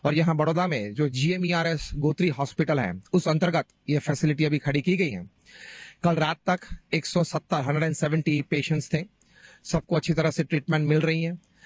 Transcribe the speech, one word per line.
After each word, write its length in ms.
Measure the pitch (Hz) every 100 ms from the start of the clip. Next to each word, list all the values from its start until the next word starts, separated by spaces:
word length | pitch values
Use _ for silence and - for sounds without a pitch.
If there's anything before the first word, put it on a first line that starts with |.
और 100 | 143
यहाँ 220 | 156 165 156
बड़ौदा 300 | 151 165 180
में 280 | 139 104
जो 140 | 107 147
जीएमईआरएस 840 | 127 151 185 175 175 170 160 -
गोत्री 340 | 147 151 147 180
हॉस्पिटल 520 | 135 139 - 160 147
है, 220 | 104 90 -
उस 160 | 185 165
अंतर्गत 360 | 156 160 165 - _ -
ये 80 | 147
फैसिलिटी 460 | - 147 156 147
अभी 140 | 151 147
खड़ी 220 | - 143
की 160 | 139 185
गई 140 | 175
है। 200 | 98 90 - - - - - - -
कल 100 | 175
रात 240 | 165 156 165 -
तक 100 | 185 - - -
एक 120 | 165 -
सौ 180 | 180
सत्तर, 320 | 165 156 - 139
हंड्रेड 260 | 135 147
एंड 120 | 160
सेवेंटी 480 | 151 147 160 151 147
पेशेंट्स 520 | 143 143 135 156 -
थे, 100 | 151 180 _ _ _ - -
सबको 320 | - 165 - 160
अच्छी 160 | -
तरह 180 | 160 160
से 140 | 147
ट्रीटमेंट 440 | 151 156 143 156 151
मिल 120 | 151
रही 220 | 160 160
है। 300 | 165 175 - _